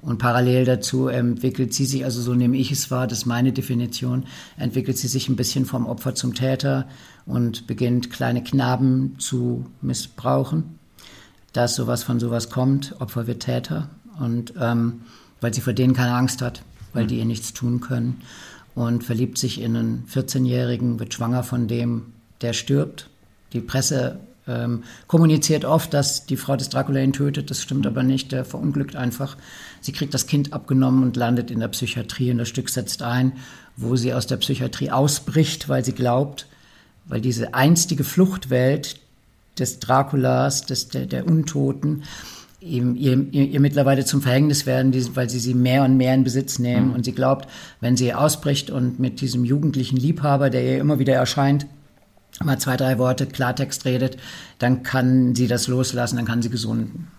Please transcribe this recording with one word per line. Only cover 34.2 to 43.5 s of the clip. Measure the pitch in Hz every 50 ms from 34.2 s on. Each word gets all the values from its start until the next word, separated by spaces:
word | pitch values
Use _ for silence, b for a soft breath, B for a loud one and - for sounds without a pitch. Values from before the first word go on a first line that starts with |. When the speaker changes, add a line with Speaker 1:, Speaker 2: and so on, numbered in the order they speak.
| 120
Speaker 1:
der | - 127
Psychiatrie | - - - 135 - 127 127 - - - -
ausbricht, | - 127 139 147 143 - - - 131 156 156 139 - - - 143
weil | 135 131 123
sie | 127 -
glaubt, | - 123 123 120 127 143 143 139 - - b b b b b b b b b b b _
weil | - - 113
diese | 113 127 120 113 113 - -
einstige | 127 131 151 170 165 - - - 139 -
Fluchtwelt | - - - 185 190 190 - - 131 127 123 127 131 143 151 139 - - - _ _ _ _ _ _ _ _ _ _ _
des | - 131 120 - -
Draculas, | - - 127 135 139 139 - 139 127 127 127 127 135 143 139 - -
des, | - 135 123 - -
der, | - 135 131
der | 123 131 127 123
Untoten, | 170 165 160 147 147 - 143 135 135 139 139 - 147 156 139 B B B B B B B B B B B _
ihm, | 190 170 160 123 123 123 123
ihr, | 123 139 135 127 131 139 -
ihr, | - 143 139
ihr | 135